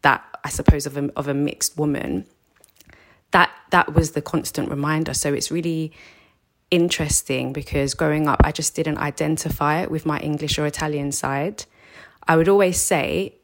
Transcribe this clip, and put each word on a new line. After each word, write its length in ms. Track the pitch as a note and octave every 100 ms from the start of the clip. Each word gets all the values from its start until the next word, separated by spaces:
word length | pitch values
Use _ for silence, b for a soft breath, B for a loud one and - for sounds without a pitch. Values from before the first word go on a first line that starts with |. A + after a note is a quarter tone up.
that, 220 | - A2+ - -
I 60 | -
suppose, 380 | - - D#3 C#3+
of 100 | C#3
a, 140 | C#3+ -
of 120 | C#3+
a 60 |
mixed 440 | C#3+ D3 - - -
woman. 480 | D3+ C#3 - D3+ G3+ _ _ _ _ _ - b b b _
That, 220 | F3+ F3 - _
that 240 | F3+ -
was 160 | D3+ D#3+
the 100 | -
constant 480 | - D#3+ - - -
reminder. 440 | C#3 D3 D#3 D#3+
So 180 | C3 D3
it's 200 | C#3+ -
really 400 | E3 E3+ D#3+ D#3 B B B B B _ _ _
interesting 800 | F3+ E3+ - D3+ - - C3 B2+
because 420 | C#3 - - C#3
growing 320 | - D#3+ D3+ D3+
up, 140 | -
I 80 | -
just 240 | - D#3
didn't 240 | - D#3+ D3
identify 840 | D3 - D3+ D#3 E3 - D3 D#3
it 80 | F3+
with 140 | D#3+
my 140 | D#3 D3
English 400 | - D3 D3+ -
or 80 | D3+
Italian 460 | - D#3 D3 C#3+
side. 520 | C#3+ C3+ C#3 D#3+ G#3+ - B B B B B -
I 100 | E3
would 120 | E3
always 320 | G3 F#3+ F#3
say 540 | - E3+ - E3 G3 _